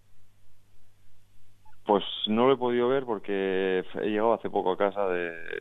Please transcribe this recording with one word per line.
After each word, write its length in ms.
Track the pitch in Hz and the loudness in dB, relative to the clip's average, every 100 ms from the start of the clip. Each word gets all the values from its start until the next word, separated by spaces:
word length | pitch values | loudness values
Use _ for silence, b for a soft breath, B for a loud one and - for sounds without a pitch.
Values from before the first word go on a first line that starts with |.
| - - - - - - - - - - - - - - - - - - - | -14 -14 -14 -14 -14 -14 -14 -14 -14 -14 -12 -12 -12 -12 -12 -12 -14 -8 2
Pues 180 | 101 - - 107 | 2 2 -6 0
no 200 | 107 127 | 4 6
lo 60 | |
he 40 | 131 | 4
podido 300 | 123 120 120 | 2 2 2
ver 180 | 135 123 | 2 0
porque 720 | 104 98 98 95 95 95 92 90 - | -4 -2 0 2 2 2 0 -2 -4
he 60 | 104 | 0
llegado 240 | 107 113 | 2 2
hace 160 | 107 98 | 2 0
poco 220 | 101 92 | 0 0
a 60 | 92 | 2
casa 300 | 101 98 98 | 0 2 -2
de, 240 | 90 85 82 80 50 | -2 -4 -6 -8 -8